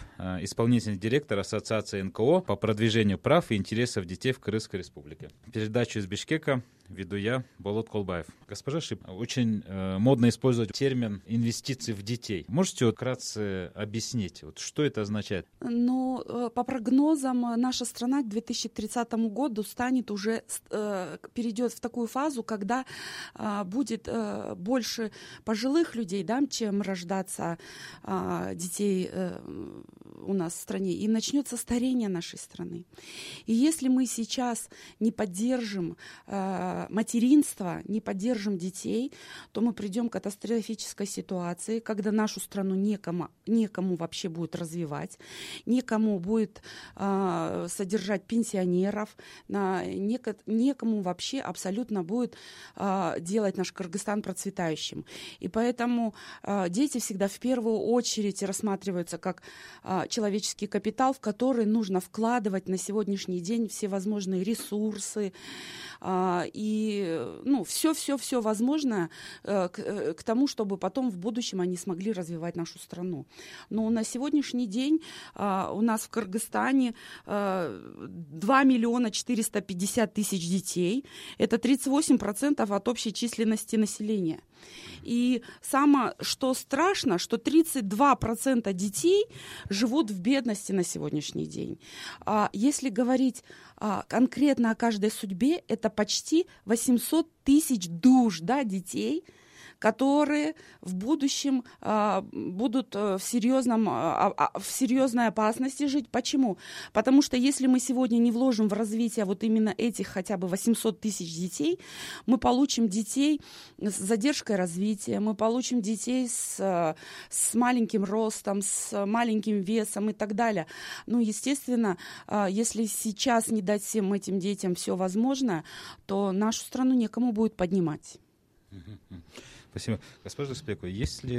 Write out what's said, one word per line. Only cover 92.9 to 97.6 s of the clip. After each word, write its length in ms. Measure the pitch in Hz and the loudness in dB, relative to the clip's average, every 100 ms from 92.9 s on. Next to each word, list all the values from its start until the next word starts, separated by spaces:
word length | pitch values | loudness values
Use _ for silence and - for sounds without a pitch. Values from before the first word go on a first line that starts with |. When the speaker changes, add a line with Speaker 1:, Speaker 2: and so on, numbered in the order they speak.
Speaker 2:
говорить, 520 | 196 247 254 262 - - - - - | 0 2 4 2 0 -10 -20 -20 -6
а, 280 | 214 190 - | -4 -2 0
конкретно 600 | 208 254 - 285 269 233 | 2 4 4 4 4 2
о 40 | |
каждой 360 | 220 233 208 214 | 2 0 2 0
судьбе, 520 | - 196 180 254 349 - | -2 -6 0 2 2 -2
это 220 | 220 214 | -2 0
почти 580 | 214 208 - - 320 370 - 196 | 0 0 -2 2 2 2 -4 0
восемьсот 640 | 233 - 240 - 320 330 _ | 2 4 2 4 0 0 _
тысяч 460 | - 285 | 6 6